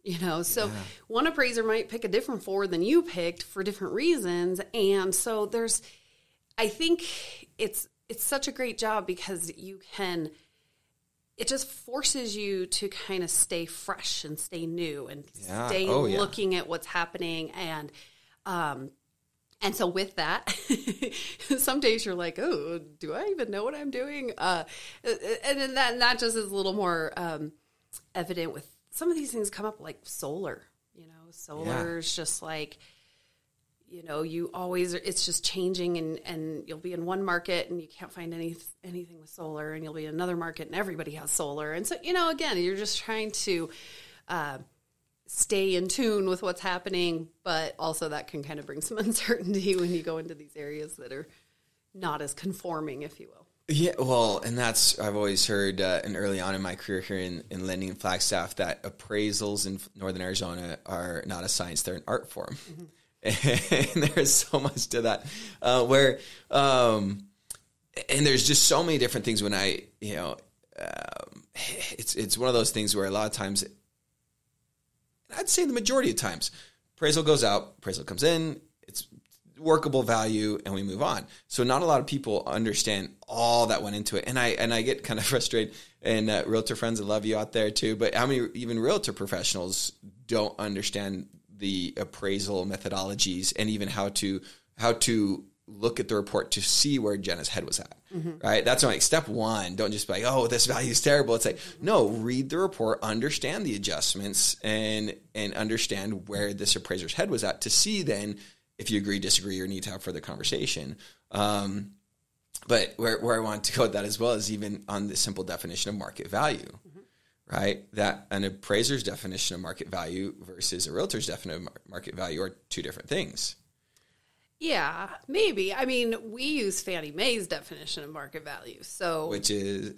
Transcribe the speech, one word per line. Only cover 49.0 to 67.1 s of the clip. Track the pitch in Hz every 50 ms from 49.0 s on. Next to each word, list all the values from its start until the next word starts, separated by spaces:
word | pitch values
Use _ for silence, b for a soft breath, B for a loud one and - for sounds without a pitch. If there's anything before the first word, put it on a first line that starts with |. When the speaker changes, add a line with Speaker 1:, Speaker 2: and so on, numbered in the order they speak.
| 202 220 214 - - - 240 - 185 175 202 196 180 202 190
Speaker 1:
when | 185 175 175
you | 180 165 156
go | 165 160
into | 160 160 165 160
these | 147 151 143 -
areas | 151 147 143 151 151 151 156 -
that | - 131 117
are | 131 139 160 - b b b b b b b b b b b _ -
not | 190 185 165 151 147
as | 151 - -
conforming, | - - 196 185 - - 180 165 156 156 151 131 139 147
if | 151 - -
you | - -
will. | - - - _ _ _ _ -
Speaker 2:
Yeah, | 151 147 170 180 -
well, | - 131 127 127 120 113 110 98 -
and | - 110 117
that's, | 123 123 117 113 - - - - -
I've | 104 107 101
always | 104 104 101 98 92 -
heard, | - 107 101 98 98 92 92
uh, | 95 92 90 - -
and | 98 101
early | 85 101 98 98 95
on | 90 95 98
in | 95
my | 95 90 90
career | - - - 98 92
here | 92 - 98
in, | 95 92 92 90 82 - -
in | 95 92 92
lending | 95 92 92 95 92
in | 90
Flagstaff, | - - 95 92 90 - - 104 90 85 85 -
that | - 92 85 - - -
appraisals | 85 - - - - 107 104 107 107 104 104 107 101 104 101 98
in | 95 98 95 - - -
Northern | 101 95 95 92 92
Arizona | 90 92 95 95 95 87 87 90 87 85 80 - -
are | - 92 87 90 90 85 - -
not | - 92 87 87
a | 95
science, | - - 90 87 82 - -
they're | 92 92
an | 85 -
art | - 117 - - -
form. | - - - - - 147 - -
Speaker 1:
Mm-hmm. | 160 156 175 156 b b b b b _ -
Speaker 2:
<laughs> | 107 104 - - 147 120 - - - 170 131 147 - -
And | 170 151
there's | 143 - 175 135 139 -
so | - - - - 139
much | 135 139 - 131 - -
to | - 120 113
that, | 113 104 - - 143 B B B B B B
uh, | B - 127 127 120
where, | 123 135 135 139 131 - B B B B B B B
um, | - 139 139 139 131 127 123 117 110 107 101 98